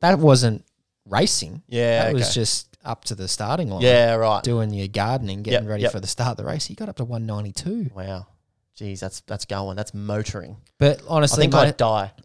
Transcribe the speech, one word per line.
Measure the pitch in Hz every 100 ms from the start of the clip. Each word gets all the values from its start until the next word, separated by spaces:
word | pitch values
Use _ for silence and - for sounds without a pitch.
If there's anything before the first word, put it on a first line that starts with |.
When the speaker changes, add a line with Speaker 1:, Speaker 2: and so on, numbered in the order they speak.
Speaker 1:
that | 170 190
wasn't | 156 123 120 107 - _ _ _ 101
racing. | 101 190 - 80 - -
Speaker 2:
Yeah, | 120 117 113
Speaker 1:
That | 113
was | 135 113
Speaker 2:
okay. |
Speaker 1:
just | 117 107 - - _
up | - 117 -
to | 95
the | 95
starting | - 107 160 139
line. | 95
Speaker 2:
Yeah, | 123 120 117
right. | 113 110 104
Speaker 1:
Doing | 123 117 107
your | 101 98
gardening, | 104 107 131 107 98
getting | 107 117
Speaker 2:
Yep, | 107
Speaker 1:
ready | 107
Speaker 2:
yep. | 120
Speaker 1:
for | 104
the | 95
start | - 123
of | 113
the |
race. | - 156 -
He | -
got | 214
up | -
to |
one | 120 117 110
ninety-two. | 104 104 - 175 233 147
Speaker 2:
Wow. | 95 95 92 92 _ _ _ _ -
Jeez, | 101 95
that's, | 95 -
that's | - 104
going. | - 98 98 95
That's | 107
motoring. | 101 104 107 107 104 80 110 _ _
Speaker 1:
But | 143 143 -
honestly, | 165 143 135
Speaker 2:
I |
think | 143
I'd | 151 147
Speaker 1:
mate, | -
Speaker 2:
die. | 113 107 101 -